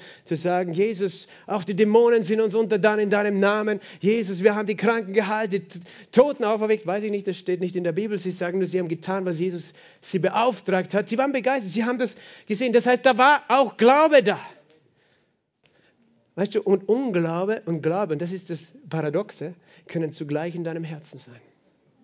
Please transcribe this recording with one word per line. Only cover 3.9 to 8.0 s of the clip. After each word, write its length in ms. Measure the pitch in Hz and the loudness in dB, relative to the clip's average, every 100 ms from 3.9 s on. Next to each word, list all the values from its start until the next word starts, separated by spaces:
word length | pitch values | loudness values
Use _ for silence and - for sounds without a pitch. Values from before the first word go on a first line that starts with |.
| 156 | -4
Jesus, 420 | 185 226 190 180 | 0 0 -2 2
wir 140 | 208 208 | 2 2
haben 100 | 214 | -2
die 100 | 196 | -2
Kranken 380 | 208 226 190 | 0 0 -2
geheilt, 400 | 196 202 214 220 | -2 0 -2 -2
die 60 | 196 | -4
T-, 200 | - 180 - - - | -6 -16 -20 -20 -2
Toten 320 | 220 285 - | 4 4 4
auferweckt." 440 | 214 214 214 214 170 | 0 0 0 0 -2
Weiß 160 | 202 | -4
ich 80 | 214 | -2
nicht, 160 | 202 196 | -4 -4
das 100 | 185 | -6
steht 220 | - 180 | -4 -2
nicht 160 | 180 180 | -2 -4
in 80 | |
der 80 | 175 | -4
Bibel. 260 | 165 | -2